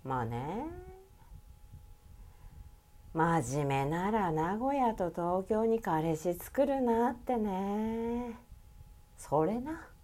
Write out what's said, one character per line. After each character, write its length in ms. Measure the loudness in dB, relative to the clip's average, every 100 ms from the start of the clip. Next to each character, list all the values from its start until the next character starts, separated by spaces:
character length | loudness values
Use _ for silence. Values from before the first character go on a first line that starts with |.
ま 160 | -2 -2
あ 40 |
ね。 420 | -2 -2 -4 -4 -6 -8 -14 -18 -20 -20 -20 -20 -18 -20 -18 -18 -18 -20 -20 -20 -20 -18 -18 -16 -18 -20 -20 -20 -6
真 520 | 2 4 4 2 0
面 240 | 2 2 2
目 20 |
な 200 | 0 2
ら 200 | 2 2
名 280 | 2 0 0
古 180 | 0 2
屋 180 | 2
と 140 | 2 -2
東 380 | 0 0 0 2
京 160 | 2
に 160 | 4 2
彼 340 | 2 2 2
氏 200 | 2 0
作 320 | -2 -2 2 2
る 160 | 4
な 300 | 4 4 2
っ 20 | 0
て 220 | -2 0
ね。 1000 | 0 0 0 0 0 -2 -2 -2 -4 -10 -16 -20 -20 -20 -20 -20 -20 -18
そ 280 | 0 2
れ 140 | 2 0
な。 300 | -4 -8 -12 -20